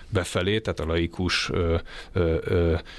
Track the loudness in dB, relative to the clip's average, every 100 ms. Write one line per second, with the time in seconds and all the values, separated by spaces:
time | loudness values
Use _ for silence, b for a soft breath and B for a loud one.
0 | B -2 0 0 2 0 0 -2 0 0
1 | 0 0 0 0 0 0 2 0 -2 B
2 | B 0 2 2 2 2 4 2 B